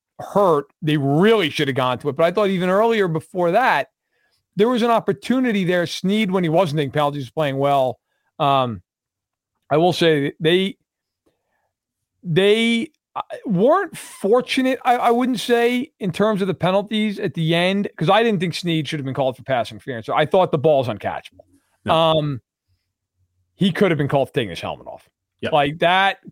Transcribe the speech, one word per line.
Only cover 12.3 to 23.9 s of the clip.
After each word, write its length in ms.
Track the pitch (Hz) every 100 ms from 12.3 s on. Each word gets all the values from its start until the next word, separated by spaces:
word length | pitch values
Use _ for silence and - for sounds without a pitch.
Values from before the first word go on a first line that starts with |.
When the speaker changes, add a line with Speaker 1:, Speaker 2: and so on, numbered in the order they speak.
| 160 196 220 233 233 - _ _ -
Speaker 1:
uh, 40 | - - -
weren't 520 | 175 226 359 403 -
fortunate, 800 | - - 196 240 240 - 262 262
I, 140 | 247 247
I 140 | 233
wouldn't 280 | 240 254 240
say, 520 | - 233 240 247 254 _
in 120 | 202
terms 300 | - 208 208
of 80 | 190
the 40 |
penalties 640 | 170 170 190 208 220 214 202
at 160 | -
the 220 | 175 160 165
end, 340 | 180 196 202 -
'cause 140 | 160
I 140 | 190
didn't 180 | 233 202
think 120 | 170
Snead 360 | - 175 160 151
should 100 | 156
have 60 | 135
been 80 |
called 240 | 131 135 120
for 60 |
pass 280 | 117 127 110
interference. 380 | 107 - 120 107
I 160 | 135 151
thought 260 | 190 180
the 60 | 160
ball's 320 | 143 143 120
uncatchable. 560 | 104 101 76 - _ - _ _ _ 208
Speaker 2:
No. 80 |
Speaker 1:
Um, 480 | 165 165 160 151 131 - _ _ _ _ _ _ _ _ _ _ _
he 160 | 196
could 180 | -
have 80 | 202